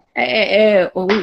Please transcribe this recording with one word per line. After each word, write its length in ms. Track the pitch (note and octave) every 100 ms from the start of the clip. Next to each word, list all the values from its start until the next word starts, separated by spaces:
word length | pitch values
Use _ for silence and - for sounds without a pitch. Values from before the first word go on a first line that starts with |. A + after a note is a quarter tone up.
| _ -
é, 680 | B3 B3 F#3+ G3 G#3+ G3+
é, 80 | F3
o, 100 | F3+ F#3 G#3